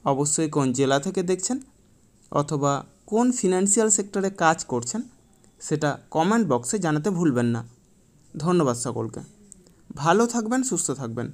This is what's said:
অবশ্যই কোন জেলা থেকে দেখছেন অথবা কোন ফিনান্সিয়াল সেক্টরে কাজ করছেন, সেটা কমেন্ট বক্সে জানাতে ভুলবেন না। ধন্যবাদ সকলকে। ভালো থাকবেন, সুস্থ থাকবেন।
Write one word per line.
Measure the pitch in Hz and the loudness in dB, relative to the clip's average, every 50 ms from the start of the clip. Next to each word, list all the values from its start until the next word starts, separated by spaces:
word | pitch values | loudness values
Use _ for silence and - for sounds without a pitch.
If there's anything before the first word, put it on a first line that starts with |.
| - | 0
অবশ্যই | 143 139 135 147 147 - - 160 151 | 0 0 0 0 0 0 0 -2 0
কোন | 156 151 135 131 117 | 0 0 0 0 2
জেলা | 131 139 131 139 143 147 | 2 2 2 2 0 0
থেকে | 190 185 196 180 | -2 -4 -2 0
দেখছেন | 175 185 180 - - 247 285 - _ _ _ _ _ _ _ _ _ _ _ _ _ | 0 -2 -2 -2 -4 -4 -6 -6 _ _ _ _ _ _ _ _ _ _ _ _ _
অথবা | - 147 143 147 156 151 143 143 139 139 - - _ _ _ | -2 -2 -2 0 -2 0 0 0 0 -2 -4 -12 _ _ _
কোন | - 208 226 247 254 247 - | -2 0 2 2 2 2 2
ফিনান্সিয়াল | - 185 185 180 196 202 - 233 220 220 214 | 0 2 2 2 2 2 4 2 4 4 2
সেক্টরে | - 196 202 - 196 190 190 196 - 175 | 0 0 -4 -4 -2 -2 -2 -2 2 2
কাজ | 160 165 165 - - | 2 2 2 -2 -4
করছেন, | 127 120 117 - - 220 262 240 - _ _ _ _ _ _ - _ _ | -4 -4 -4 -4 -6 -8 -8 -10 -16 _ _ _ _ _ _ -20 _ _
সেটা | - - 160 151 156 147 131 - - - - | -4 -4 -2 0 0 -2 -2 -4 -10 -4 -2
কমেন্ট | 156 160 190 220 233 220 156 | 0 2 2 2 2 2 2
বক্সে | 131 120 123 - - 208 | 0 0 0 -2 -4 -2
জানাতে | 175 160 151 151 151 208 | 0 0 0 0 0 0
ভুলবেন | 190 170 175 156 123 120 120 117 117 | 0 2 2 2 2 2 2 0 0
না। | 113 117 - - _ _ _ _ _ _ _ _ _ _ _ - | -2 -6 -12 -20 _ _ _ _ _ _ _ _ _ _ _ -10
ধন্যবাদ | 165 147 175 180 175 156 127 120 117 - | -4 -2 2 2 4 4 2 0 -2 -4
সকলকে। | - - 113 113 117 - - - - - - - - - - _ - _ _ _ _ - | -6 -4 -4 -6 -6 -8 -12 -16 -16 -20 -20 -20 -20 -20 -20 _ -20 _ _ _ _ -10
ভালো | 135 143 165 175 214 233 233 233 | -2 2 4 4 4 4 2 0
থাকবেন, | 233 214 220 247 262 254 - | -2 -2 0 -2 -2 0 0
সুস্থ | 180 165 - - | -2 -2 -2 -4
থাকবেন। | 131 139 135 117 113 123 117 127 | -4 -6 -6 -6 -6 -6 -6 -8